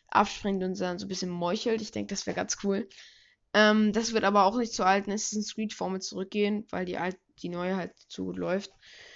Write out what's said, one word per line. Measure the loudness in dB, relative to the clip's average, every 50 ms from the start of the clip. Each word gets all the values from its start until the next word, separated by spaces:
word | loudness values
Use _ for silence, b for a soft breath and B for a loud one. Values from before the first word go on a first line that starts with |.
| B
abspringt | _ 2 2 2 2 0 -4 -4 -2 -2 0 -2
und | -2 -2 -2
dann | -2 -4 -4 -4
so | -6
ein | -6
bisschen | -6 -4 -4 -4
meuchelt. | -2 -2 0 0 0 0 0 0 -2 -2
Ich | -2 -6
denke, | -8 -8 -6 -6 -6
das | -6 -6
wäre | -4 -4
ganz | -4 -4 -4 -4 -2 -2
cool. | -2 -2 -2 -4 B B B B B B B B B B B _ _ 4
Ähm, | 6 8 8 8 6 4 4
das | 2 0 -2 0 0
wird | 2 2
aber | 4 6 6 6
auch | 6 4
nicht | 2 -2 -2 -2
zur | 2 4
alten | 4 4 4 2 0
Assassin's | -4 -4 -4 -4 -4 -6 -6 -6 -6
Creed | -6 -6 -6 -6
Formel | -6 -4 -4 -4 -6
zurückgehen, | -6 -8 -6 -8 -8 -4 0 0 2 2 0 -2 -4 -6
weil | -6 -6 -4
die | -4 -4
alt-, | -4 -4 -4 -6 -8 _ _ _ -12
die | -10 -8
neue | -6 -4 -2 -2 -2
halt | -2 -4 -6 -10 _ -20
so | _ -10 -8 -8
gut | -6 -6
läuft. | -4 -2 -2 -2 -2 -4 -8 _ B B B B B B B B